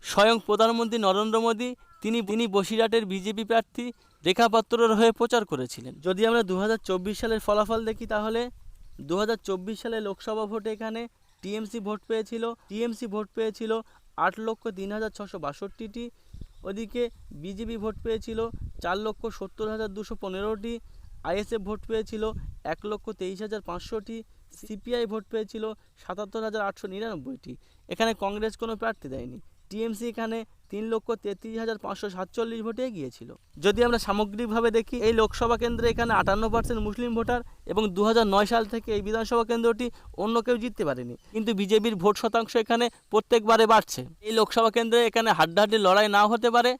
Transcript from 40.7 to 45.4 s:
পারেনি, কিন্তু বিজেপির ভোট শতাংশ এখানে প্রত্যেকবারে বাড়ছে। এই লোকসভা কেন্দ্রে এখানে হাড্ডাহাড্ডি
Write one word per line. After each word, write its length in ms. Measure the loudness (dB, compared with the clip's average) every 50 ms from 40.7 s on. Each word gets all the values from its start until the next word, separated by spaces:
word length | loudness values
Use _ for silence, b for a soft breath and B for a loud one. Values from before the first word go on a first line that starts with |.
| -4 -2 -2
পারেনি, 300 | -2 -2 -4 -6 -10 -12 -14 _ -8
কিন্তু 200 | -6 -4 0 0 0
বিজেপির 400 | 0 2 4 4 4 4 4 -2
ভোট 180 | 2 2 2 2 4
শতাংশ 340 | 0 0 2 2 0 2 0
এখানে 300 | 0 2 2 2 2 2 0 b b b b
প্রত্যেকবারে 540 | 0 0 2 _ 2 2 6 6 6 8 8
বাড়ছে। 340 | 8 8 6 6 4 -6 -10 -10 -12 -14 _
এই 120 | -8 -2 2
লোকসভা 380 | 2 2 4 4 4 4 4
কেন্দ্রে 300 | 4 2 2 4 6 6 6
এখানে 240 | 6 4 2 4 4 6
হাড্ডাহাড্ডি 400 | 4